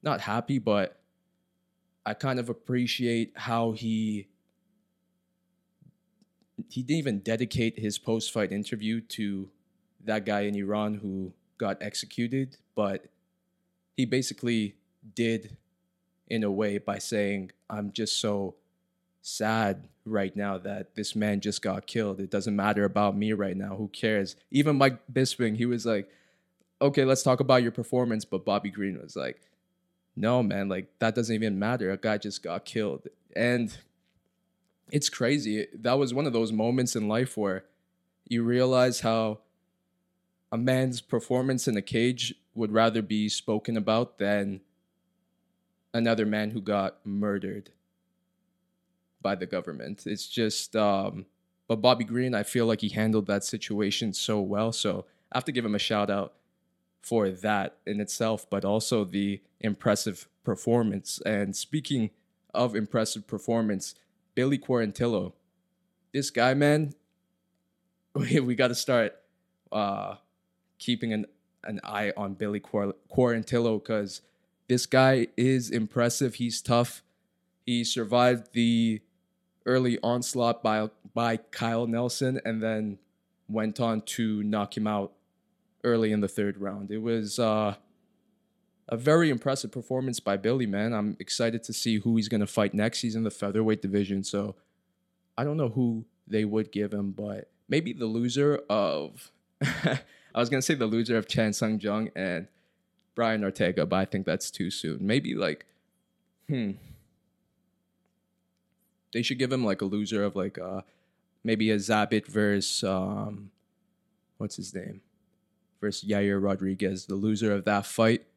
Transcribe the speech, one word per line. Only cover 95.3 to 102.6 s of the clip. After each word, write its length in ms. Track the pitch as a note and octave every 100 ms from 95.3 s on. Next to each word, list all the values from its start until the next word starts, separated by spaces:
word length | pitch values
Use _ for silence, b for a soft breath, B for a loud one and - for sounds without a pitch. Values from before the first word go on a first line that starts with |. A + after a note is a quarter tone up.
| -
I 80 | C#3+
don't 120 | D3+
know 120 | C3
who 360 | A2 B2 A2+ A2+ _ -
they 160 | G#2+
would 280 | G#2+ A2 G#2
give 220 | G2+ G#2
him, 180 | G#2 G2+
but 380 | F#2+ G#2 G2+ - _ _
maybe 240 | D3 E3
the 120 | D#3+ A2+
loser 560 | A2 A#2+ B2 C#3+ C#3+ -
of, 640 | G#2+ G2 D2+ D2 A#2 - _ _
<laughs> 160 | _
I 380 | C#3 - D#3 C3+ B B B -
was 140 | A#2+
gonna 120 | C3
say 120 | B2+
the 120 | D3+ A2
loser 320 | A2+ A#2 A2+
of 100 | G#2
Chan 260 | - G#2+
Sung 260 | G2+ A2 G#2+
Jung 300 | G2+ G#2 A2 -
and 320 | F#2 E2+ G2 _